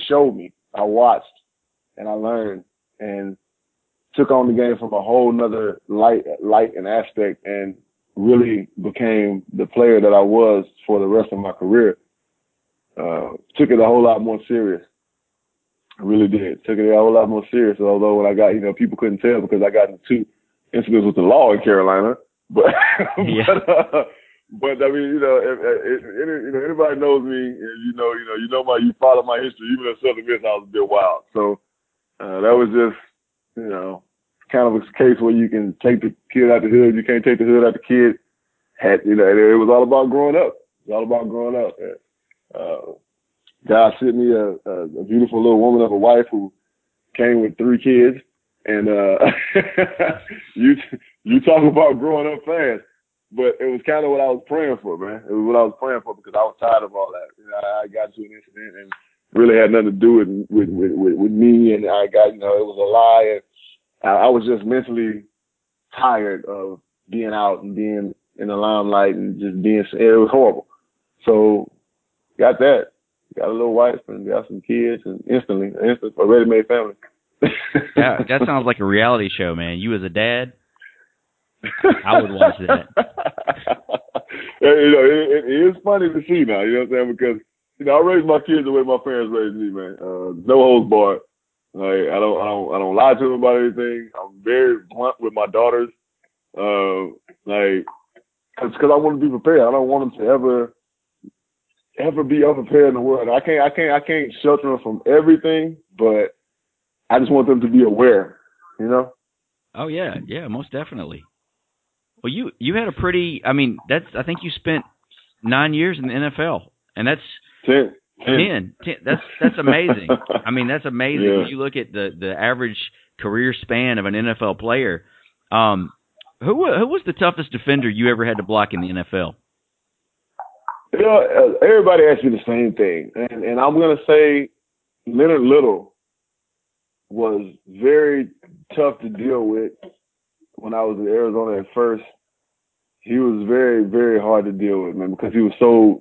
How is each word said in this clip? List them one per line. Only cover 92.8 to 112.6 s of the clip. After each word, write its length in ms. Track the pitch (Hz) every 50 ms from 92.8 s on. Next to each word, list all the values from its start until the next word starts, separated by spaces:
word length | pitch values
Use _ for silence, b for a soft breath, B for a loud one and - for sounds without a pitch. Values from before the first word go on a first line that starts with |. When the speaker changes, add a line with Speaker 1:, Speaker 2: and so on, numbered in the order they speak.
| 98 92 95
Speaker 1:
lie 200 | 107 127 135 127
to 60 | 110
them 120 | 135 131
about 260 | 127 120 123 123 120 123
anything. 520 | 120 120 104 120 120 120 120 117 113 110 -
I'm 260 | - 95 98 98 98
very 360 | 98 117 123 127 131 123 117 107 92 -
blunt 280 | - 117 123 127 - -
with 140 | 113 110
my 140 | 107 107 104
daughters. 420 | 101 95 110 117 120 120 120 120 117 - _ _ _ _ _ _ _ _ _ _ _ -
Uh, 600 | - 101 104 104 98 98 95 95 95 95 82 - _ _ _ _ _ _
like, 400 | 101 101 104 101 98 95 92 - - - _ _ _ _ _ _ _ _ _ _ _ _ -
'cause, 120 | - 110 - -
'cause 120 | 147 143
I 40 | 147
wanna 220 | 147 151 156 147 135
be 100 | 147 147
prepared. 340 | 127 117 - 156 165 147
I 100 | 120 117
don't 160 | 131 135 131 127
want 240 | 139 139 135 123
them 80 | - -
to 100 | 107 113
ever, 440 | 135 131 123 127 123 123 120 120 _ _ _ _ _ _ _ _ _ _ - - _ _ _ _ _ _ _ _ _ _ _ _ _ -
ever 240 | 139 160 139 151
be 220 | 147 127 147 151 143
unprepared 440 | 147 139 135 117 101 151 147 143 135
in 60 | 127
the 60 | 123
world. 280 | 120 131 131 127 117 117
I 160 | 120 135 -
can't, 180 | 170 156 147
I 120 | 139 143 143
can't, 160 | 170 165 151
I 140 | 143 143 143
can't 260 | - 160 156 143 120 - -
shelter 280 | - 151 147 143 143 139
them 80 | 131 120
from 200 | - 113 107 107 -
everything, 680 | - 139 156 160 165 160 165 - 160 160 160 156 160 160 - _ _ _ -
but 380 | 113 113 107 107 101 - - _ _ _ _ _ _ _ _ _ _ _ _ _ _ -
I 80 | 117 131
just 140 | 131 117
want 160 | 143 135 123 135
them 120 | 131 123
to 60 | 120 117
be 140 | 117 127
aware, 560 | 123 110 101 110 123 123 110 95 92 - - _ _ _ _ _ _ _ _ -
you 80 | 110
know? 260 | 117 123 127 131 127 - _ _ _ _ _ _ _ _ _ _ _ -
Speaker 2:
Oh, 140 | - 143 160
yeah. 260 | 156 170 185 135 - - -
Yeah, 200 | - 113 160 170 -
most 220 | 107 127 139 -
definitely. 540 | - 135 156 - - 110 82 71 73 78 80 _ _ _ _ _ _ _ _ _ _ _ _ _ _ _ _ _ _ _
Well, 100 | - 123
you, 200 | 135 226 262 - -
you 160 | -